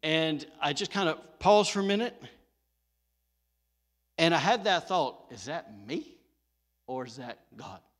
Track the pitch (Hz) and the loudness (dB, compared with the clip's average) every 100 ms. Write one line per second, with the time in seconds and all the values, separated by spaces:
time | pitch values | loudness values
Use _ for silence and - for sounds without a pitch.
0 | 156 160 160 151 - - 147 143 196 196 | 2 2 2 -2 -6 -4 -4 -2 -2 0
1 | 180 156 - - 180 208 202 202 196 202 | 0 -2 -8 0 6 6 6 0 0 0
2 | 240 - - - _ _ _ _ _ _ | -2 -6 -20 -20 _ _ _ _ _ _
3 | _ _ _ _ _ _ _ _ _ _ | _ _ _ _ _ _ _ _ _ _
4 | _ - 165 165 151 233 202 180 - 185 | _ 2 4 4 2 2 2 0 0 -2
5 | 135 - - 117 95 165 - 104 101 160 | -2 -4 -18 -14 -10 -10 -10 -18 -8 -8
6 | 302 - _ _ _ _ _ _ - 127 | -8 -20 _ _ _ _ _ _ -10 -10
7 | 123 117 123 110 _ - 90 92 _ | -10 -12 -14 -16 _ -18 -18 -18 _